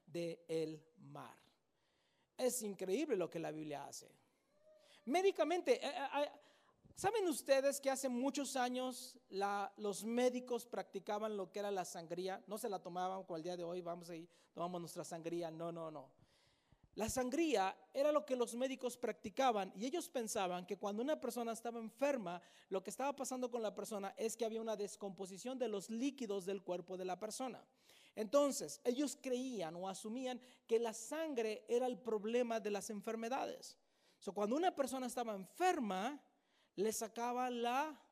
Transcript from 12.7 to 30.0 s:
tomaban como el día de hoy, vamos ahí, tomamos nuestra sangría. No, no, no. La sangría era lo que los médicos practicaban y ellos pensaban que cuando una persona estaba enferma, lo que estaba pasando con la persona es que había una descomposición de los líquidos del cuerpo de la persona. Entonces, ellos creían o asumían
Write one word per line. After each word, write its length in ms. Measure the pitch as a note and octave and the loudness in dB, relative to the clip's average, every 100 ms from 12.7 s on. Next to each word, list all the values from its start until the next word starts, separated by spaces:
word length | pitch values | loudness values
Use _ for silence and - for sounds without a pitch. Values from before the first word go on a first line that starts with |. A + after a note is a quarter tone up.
| F#3 | -4
tomaban 440 | F3+ F3 F#3 F#3+ | -4 -2 0 -2
como 140 | F#3 E3 | -4 -4
el 60 | |
día 140 | E3 F3 | -4 -4
de 60 | |
hoy, 180 | E3+ F3+ | -4 -4
vamos 300 | E3+ F3 E3+ | -4 -6 -8
ahí, 180 | E3 E3+ - _ | -12 -12 -20 _
tomamos 280 | - F3 F3 | -4 -2 -2
nuestra 220 | E3 F3 | -6 -8
sangría. 460 | D3+ E3+ D#3+ E3+ E3 | -8 -6 -4 -2 -4
No, 220 | D#3+ E3+ | -4 -4
no, 180 | E3+ D#3+ | -4 -6
no. 220 | D3+ C3 _ - _ _ _ _ - _ - | -8 -14 _ -20 _ _ _ _ -20 _ -4
La 140 | G#3+ | -2
sangría 680 | C4 B3 C#4+ E4 A3 F#3+ - - | 0 0 2 4 4 4 0 -6
era 180 | B3+ D4 | 2 4
lo 120 | D4+ D4 | 4 2
que 100 | B3+ | 0
los 180 | A#3 A#3 | 0 0
médicos 420 | C4 C4 B3 - | -2 -2 -4 -4
practicaban 720 | A3 G#3 A3 A3 C4+ G#3+ F#3+ F#3 | -4 -4 -6 4 4 4 0 -4
y 100 | A#3+ | -2
ellos 240 | E4+ - | -2 -2
pensaban 560 | C#4 A3 A3+ F#3 F3+ F3+ | -4 -2 0 0 0 -4
que 120 | G3+ | -4
cuando 240 | G#3 G#3 | -2 0
una 180 | C4 D4+ | 0 0
persona 340 | B3 A#3+ A#3 | -2 -2 -4
estaba 260 | A3 A#3+ A#3 | -4 -6 -6
enferma, 600 | A3 - C#4 C#4 F3 F3 - - - | -8 0 2 2 0 -6 -10 -20 -4
lo 160 | F#3 | -4
que 60 | F#3 | -4
estaba 260 | G3+ C#4 C#4 | -2 -2 -2
pasando 340 | C4 B3+ B3+ | -4 -2 -2
con 140 | A#3+ | -2
la 100 | G#3+ | -2
persona 400 | G3 G#3 G#3 G3 - | -4 -6 -4 -6 -2
es 180 | A3 - | -2 0
que 100 | A3+ | -2
había 160 | A3 | 0
una 140 | A3+ G#3 | -2 -2
descomposición 840 | G3+ - G3+ F#3 F#3 F#3+ B3 C4 | -4 -6 -8 -6 -10 -8 -6 0
de 120 | A#3+ | 0
los 200 | G3+ F#3 | 0 -2
líquidos 560 | A3+ C#4 C4 A3+ G3+ F3+ | 0 0 0 -2 -2 0
del 160 | G3 | -4
cuerpo 360 | - F3+ E3+ F#3 | -2 -4 -4 -6
de 80 | F#3 | -4
la 120 | F3+ | -4
persona. 480 | G#3+ - C4 D3+ - _ _ - - - | -4 -4 -4 -6 -14 _ _ -20 -12 -4
Entonces, 680 | G#3+ C#4+ C#4+ - D3+ - | 4 6 6 2 -4 -2
ellos 340 | B3 B3 C#4+ - | 0 2 2 0
creían 560 | C4 B3 C4 A3+ D#3+ F3 | -2 -2 -2 -2 -4 -4
o 100 | F#3+ | -6
asumían 540 | F#3+ | -6